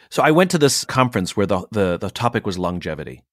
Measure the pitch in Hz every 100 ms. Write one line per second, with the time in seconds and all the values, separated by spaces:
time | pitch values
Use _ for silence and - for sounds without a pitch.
0 | _ - 147 156 185 170 143 - - 131
1 | 123 104 87 107 98 95 - 107 92 85
2 | 98 - 120 110 104 90 87 87 80 76
3 | 67 65 _